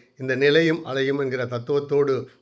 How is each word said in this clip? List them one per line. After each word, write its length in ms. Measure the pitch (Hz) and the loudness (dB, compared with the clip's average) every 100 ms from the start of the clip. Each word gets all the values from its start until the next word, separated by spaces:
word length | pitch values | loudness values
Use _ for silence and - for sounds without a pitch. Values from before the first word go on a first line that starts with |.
| _ - | _ -10
இந்த 180 | 131 131 | -4 2
நிலையும் 500 | 143 151 165 165 143 | 4 4 4 0 -4
அலையும் 340 | 135 135 139 | -2 -2 -2
என்கிற 260 | 135 127 123 | -2 -4 -4
தத்துவத்தோடு 840 | 123 120 147 143 143 139 131 135 _ | -6 -2 -2 0 0 2 0 -4 _